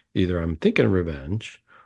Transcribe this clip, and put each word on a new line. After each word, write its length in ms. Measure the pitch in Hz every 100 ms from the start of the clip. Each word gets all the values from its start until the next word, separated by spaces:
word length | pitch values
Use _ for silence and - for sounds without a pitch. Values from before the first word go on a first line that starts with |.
| _ -
either 240 | 90 87
I'm 160 | 82 80
thinking 320 | 214 226 117
revenge 720 | 95 85 71 71 107 - - _ -